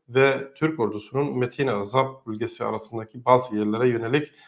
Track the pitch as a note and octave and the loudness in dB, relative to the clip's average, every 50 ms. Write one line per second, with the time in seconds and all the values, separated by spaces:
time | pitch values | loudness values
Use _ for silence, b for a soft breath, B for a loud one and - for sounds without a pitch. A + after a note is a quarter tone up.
0 | _ - A#2+ C3 C3+ C#3 C3+ - C#3 - - - D#3 D#3 D#3+ D3 A2+ G#2 G#2 G#2 | _ -2 2 4 4 4 4 0 -4 -10 -4 -2 -2 -2 0 0 -2 -2 -2 -6
1 | - - C3 C3+ D3 C#3+ C3 B2 B2 B2 - - C#3 C3 G#2+ G2+ G2+ G#2 A#2+ C3 | -10 -6 -4 -2 -2 -2 0 -2 -2 -2 -2 -2 -2 0 0 -2 -4 0 0 0
2 | C3+ C3 C3 - _ A2+ A2 G#2+ A#2 - - - A#2 G#2+ A2 G#2+ - - A#2 A2+ | 0 0 -4 -10 _ -10 -6 -6 -6 -6 -6 -6 -6 -4 -4 -6 -8 -8 -10 -10
3 | A2 - - B2 A#2+ B2 B2+ B2 B2+ - G#2+ G#2 G#2+ G#2 G#2+ A2+ B2+ B2+ A#2 A2+ | -10 -10 -14 -6 2 4 4 4 4 0 -2 -2 0 0 0 2 2 2 2 2
4 | A2+ A2+ C3 D3+ D3+ - b b b | 0 0 0 0 -2 -4 b b b